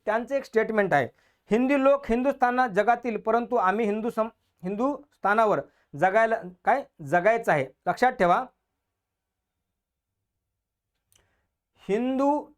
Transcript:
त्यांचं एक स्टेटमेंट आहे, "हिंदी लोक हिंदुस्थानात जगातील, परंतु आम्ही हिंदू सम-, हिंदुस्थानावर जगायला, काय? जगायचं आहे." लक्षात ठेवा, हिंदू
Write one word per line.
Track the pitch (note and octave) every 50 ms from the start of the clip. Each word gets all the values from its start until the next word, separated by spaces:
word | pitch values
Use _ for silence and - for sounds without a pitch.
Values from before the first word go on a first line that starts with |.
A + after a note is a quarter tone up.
| _
त्यांचं | G#3+ G#3 A3+ B3 A#3 C#4
एक | C#4 B3+
स्टेटमेंट | - - A3 A3 - A3 G#3+ G3+ F3+ D#3
आहे, | C#3+ B2 A2+ - _ _ _ _ _ _ -
"हिंदी | G3+ A3+ B3+ C4 C#4+ C#4 C4
लोक | C4+ C#4+ C#4 C#4 -
हिंदुस्थानात | A3+ B3 B3 C#4+ C4+ C4+ B3+ B3 B3 B3+ B3+ B3
जगातील, | F#3 G3+ G3+ A3 A#3+ A#3+ - B3 A3
परंतु | G#3 F3 A3 A3 A#3 A#3+ - B3
आम्ही | A#3 F#3 F#3 F#3+ G#3+ A#3
हिंदू | G3+ G#3 A3 A3 A#3+
सम-, | - - A3 A3+ - _ _ _ _ _
हिंदुस्थानावर | - F#3 G#3 G3+ B3 C#4 D4 - - _ _ _ - F#3+ G#3 A3+ A3+ G#3+ F#3 C#3+ - - _ _ _ _ -
जगायला, | C#3+ E3+ F#3+ F#3+ A3 A3+ A3 A3 - F3 F3+ F3+ _ -
काय? | G3 A3+ C#4 C4 - _ - D#3+
जगायचं | C3+ D3+ F3 E3+ G#3 A3+ A3+ A3+ G#3+
आहे." | E3+ D3+ C3 - - _ _
लक्षात | F#3 F3 - B3 B3+
ठेवा, | B3+ - G3 F3 F3+ A3 C4 B3 _ _ _ _ _ _ _ _ _ _ _ _ _ _ _ _ _ _ _ _ _ _ _ _ _ _ _ _ _ _ _ _ _ _ _ _ _ _ _ _ _ _ _ _ _ _ _ _ _ _ _ _ _ _ _ _ _ _ _ _ _ _ _ _ _ _ - -
हिंदू | F#3+ A3 A#3+ B3+ C4+ C4 C#4 C#4+ D4 D4 - - _